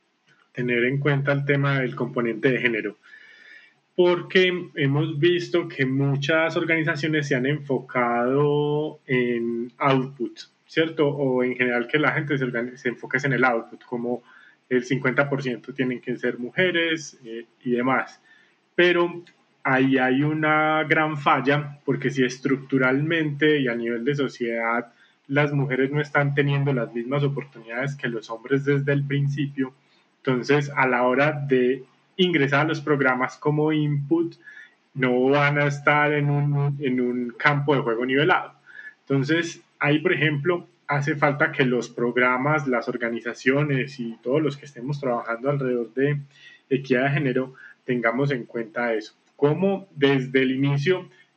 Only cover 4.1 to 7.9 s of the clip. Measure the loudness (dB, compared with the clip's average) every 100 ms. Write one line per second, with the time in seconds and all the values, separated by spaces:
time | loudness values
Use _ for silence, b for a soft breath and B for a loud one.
4.1 | 2 2 4 4 2 -6 -2 0 2 0
5.1 | 2 2 2 0 -2 -2 -2 -2 0 0
6.1 | 0 0 2 0 0 -2 -2 -2 -2 -2
7.1 | -2 0 -2 0 -2 -4 -6 -4